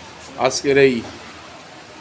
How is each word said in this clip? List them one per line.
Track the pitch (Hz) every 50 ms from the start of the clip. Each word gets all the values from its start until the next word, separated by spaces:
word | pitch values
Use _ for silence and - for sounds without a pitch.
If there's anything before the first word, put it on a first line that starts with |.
| - - - - - - - -
আজকের | 123 131 131 - - 143 139 139
এই | 139 135 123 117 104 - - - - - - - - - - - - - - - - - - -